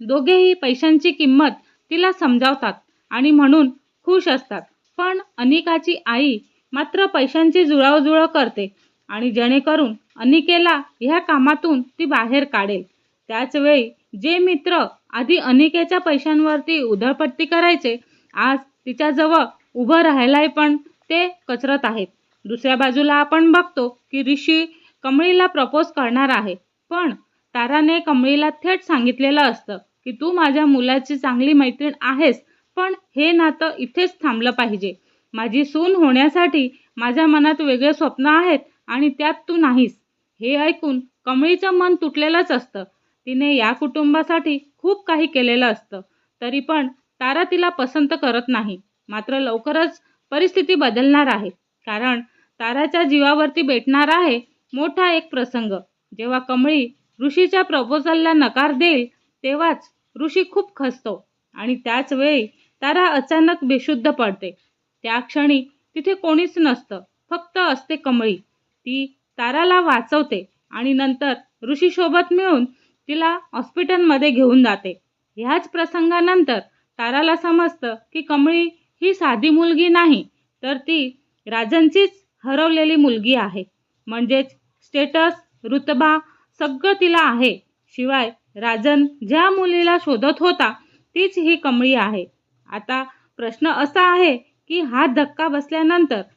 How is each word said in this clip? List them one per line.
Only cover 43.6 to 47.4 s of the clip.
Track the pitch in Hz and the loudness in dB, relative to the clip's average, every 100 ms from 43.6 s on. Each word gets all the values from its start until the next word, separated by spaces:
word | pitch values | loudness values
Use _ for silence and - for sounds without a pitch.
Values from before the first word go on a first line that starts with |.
| 220 | 0
कुटुंबासाठी | 254 302 311 294 302 311 330 320 285 _ _ | -2 -4 -2 0 0 0 -2 -2 -6 _ _
खूप | 359 403 - | -4 -4 -2
काही | 320 320 | -2 -2
केलेलं | 277 247 240 247 | 0 0 0 0
असतं, | 220 _ 196 196 _ _ - | -2 _ -18 -18 _ _ -14
तरी | 240 277 | -8 -8
पण | 277 311 262 262 _ - | -4 -4 -4 -8 _ -8
तारा | 254 285 | -4 -2